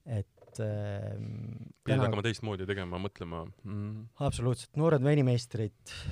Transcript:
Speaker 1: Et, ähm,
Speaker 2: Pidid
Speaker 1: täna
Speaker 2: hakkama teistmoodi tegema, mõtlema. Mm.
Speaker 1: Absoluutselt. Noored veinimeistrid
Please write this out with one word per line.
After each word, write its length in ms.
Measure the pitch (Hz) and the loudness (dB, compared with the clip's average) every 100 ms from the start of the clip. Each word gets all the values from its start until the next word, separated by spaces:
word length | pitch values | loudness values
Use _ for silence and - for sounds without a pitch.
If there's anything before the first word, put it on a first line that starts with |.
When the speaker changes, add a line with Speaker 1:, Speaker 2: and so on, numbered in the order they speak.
| - | -6
Speaker 1:
Et, 540 | 107 - _ - - | -4 -4 _ -14 -4
ähm, 960 | 107 104 101 101 104 107 107 110 113 113 117 | -2 -2 -2 -4 -6 -6 -6 -8 -8 -10 -14
Speaker 2:
Pidid 200 | - - | -8 0
Speaker 1:
täna 120 | 131 123 | 4 4
Speaker 2:
hakkama 180 | 104 | 2
teistmoodi 420 | 113 107 110 98 95 | 0 -2 -2 -2 -2
tegema, 340 | 98 90 87 | -2 -2 -2
mõtlema. 440 | 98 - 87 82 85 - | -4 -4 -6 -6 -8 -10
Mm. 460 | 101 101 101 110 113 - | -8 -6 -4 -8 -10 -2
Speaker 1:
Absoluutselt. 580 | 139 - 123 120 - - | -2 0 0 0 -2 2
Noored 280 | 160 151 | 4 6
veinimeistrid 920 | 131 151 127 123 - 113 107 - - - - | 6 6 6 4 0 -4 -4 -6 -16 -10 -8